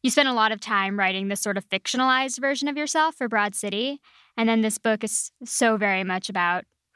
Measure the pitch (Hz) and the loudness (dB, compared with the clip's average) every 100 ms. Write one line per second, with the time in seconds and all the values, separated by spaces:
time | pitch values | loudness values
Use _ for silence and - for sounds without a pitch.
0 | 262 294 269 240 214 214 - 208 196 202 | 2 2 2 4 2 0 -2 0 0 0
1 | 190 190 196 202 214 196 - 196 - 247 | 0 0 -4 -4 -2 -4 -4 -6 -2 0
2 | 262 254 269 254 269 269 285 285 294 320 | 2 2 0 -2 -2 -2 -2 -2 -2 2
3 | 320 - 240 220 208 - 202 202 254 285 | 2 0 -2 0 0 -2 -6 -4 -4 -6
4 | _ - _ - 226 226 220 214 226 214 | _ -20 _ 0 2 4 2 0 0 0
5 | 214 - - _ 240 - 233 220 202 190 | -2 -4 -6 _ -8 2 2 4 2 0
6 | 190 185 - 190 175 180 - _ _ | -2 -4 -4 0 0 0 -4 _ _